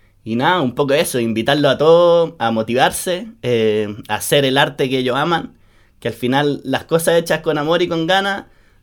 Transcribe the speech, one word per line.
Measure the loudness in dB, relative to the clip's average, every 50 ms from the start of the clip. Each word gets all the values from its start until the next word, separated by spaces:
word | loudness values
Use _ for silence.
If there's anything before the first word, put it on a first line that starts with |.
| _ _ _ _ _
y | -4 -2
nada, | 0 0 2 2 2
un | 0 -2 -2
poco | -2 0 2 2
eso, | 0 0 0 -2 -2
invitarlo | -2 -2 -2 -2 0 0 0 2 2 2
a | 2 4
todos | 4 6 6 6 6 6 4 4 2 0 -2 -4
a | -2 -2
motivarse, | 0 -2 -2 0 0 2 2 0 0 -4 -6 -6 -6 -6 -8 -12 -14 _
eh, | -2 -2 0 2 2 2 2 0 -2 -4 -6 -10 -8 -6
a | -6
hacer | -6 -2 0 2 2 2
el | 2 2 2
arte | 0 0 0 -4 -2 -2
que | -2 -2
ellos | -2 -2 -2
aman, | -2 0 -2 -2 -4 -4 -10 -16 _ _ _ _ _ _ _ _ _
que | -8 -8
al | -6
final | -4 -2 0 0 0 0 0 -2 -4 -4
las | -4 -4 -6 -2
cosas | -2 -2 0 2 2 2 0
hechas | 2 0 -2 -2
con | -2 -2 -2 -2
amor | 0 0 0 0
y | 0 -2
con | -2 -4 0
ganas | 0 0 0 0 -2 -6 -6 -10 -14 _ _ _ _ _ _